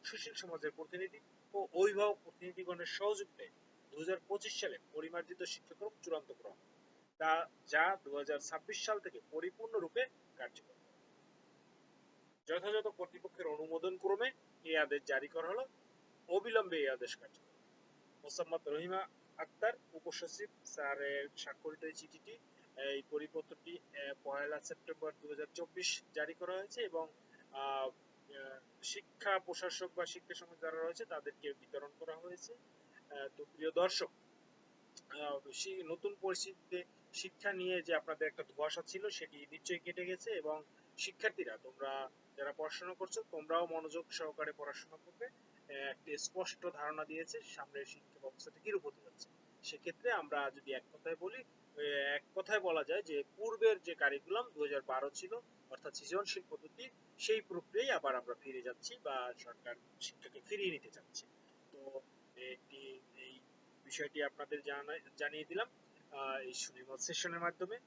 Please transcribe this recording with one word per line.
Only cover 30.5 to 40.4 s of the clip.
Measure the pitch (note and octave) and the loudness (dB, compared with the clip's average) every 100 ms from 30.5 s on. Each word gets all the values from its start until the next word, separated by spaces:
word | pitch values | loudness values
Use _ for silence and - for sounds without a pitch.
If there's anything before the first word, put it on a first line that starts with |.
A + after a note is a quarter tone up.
| E3 | -4
যারা | D#3+ D#3+ | -4 0
রয়েছে | E3 E3+ | 0 -2
তাদেরকে | A3+ D#3+ D3 - D3 C#3 | -4 -4 -4 -4 -6 -6
বিতরণ | - C#3+ C#3+ C#3+ | -6 -6 -6 -8
করা | E3 D#3+ | -8 -8
হয়েছে। | F3 F3+ - | -8 -10 -12
আহ, | A#3+ - - - - - C#3+ C#3 - | -14 -18 -20 -20 -20 -10 -6 -6 -6
তো | |
প্রিয় | D3 - D#3 | -12 0 4
দর্শক, | E3+ F3+ - E3+ - - - - - - - - - - | 6 6 4 -2 -6 -20 -20 -20 -20 -20 -20 -20 -20 -12
আহ, | D3+ D3 C#3 C#3 | -6 -2 -2 -4
শি-, | - G3 F#3+ | -6 -4 -4
নতুন | E3 E3 G3+ G3+ | -4 -2 -2 0
পরিস্থিতিতে | F#3+ F3+ F#3+ F#3+ - F3+ F3 - - | 0 0 -2 -8 -6 -4 -4 -16 -12
শিক্ষা | - F#3+ - G3+ | -8 -8 -2 -2
নিয়ে | F#3 F3+ F3+ | 2 2 2
যে | E3 | 4
আপনাদের | D#3+ D#3 D3+ D#3 | 2 2 0 0
একটা | - | 0
ধোঁয়াশা | D3+ - D3+ D#3 D#3+ | -10 -2 0 0 -4
ছিল | F#3 G#3 | -4 -4
সেটি | F#3+ D#3+ D3 C#3+ | -4 -8 -12 -14
নিশ্চয়ই | D#3 - F3 | -10 -4 -4
কেটে | F3 F3 F3+ | -4 -4 -4
গেছে | F#3 A#3 | -4 0
এবং | G3+ | 0